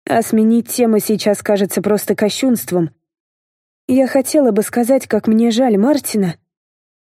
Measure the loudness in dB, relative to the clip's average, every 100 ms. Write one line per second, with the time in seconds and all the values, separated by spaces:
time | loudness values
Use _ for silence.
0 | -4 -2 0 2 2 2 -2 -2 0 0
1 | 0 -2 0 -2 0 -2 0 -2 -2 -2
2 | -2 -2 -2 -2 -2 -2 -2 -2 -2 -6
3 | _ _ _ _ _ _ _ _ -2 0
4 | 2 0 0 2 2 2 -2 -2 0 0
5 | 0 -2 0 2 2 2 2 2 2 0
6 | -2 -2 -2 -6 _ _ _ _ _ _